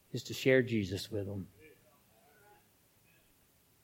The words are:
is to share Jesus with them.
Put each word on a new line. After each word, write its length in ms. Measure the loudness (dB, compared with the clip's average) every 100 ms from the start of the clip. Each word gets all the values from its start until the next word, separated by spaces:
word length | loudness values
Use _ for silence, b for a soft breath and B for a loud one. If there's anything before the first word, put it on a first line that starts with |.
| _
is 100 | -10
to 100 | -8
share 280 | 0 4 6
Jesus 500 | 4 0 0 -4 -6
with 140 | -6 -6
them. 220 | -8 -10 -16 -20 -20 -20 -20 _ _ -20 -20 -20 -20 _ _ _ _ _ _ _ _ _ _ _ _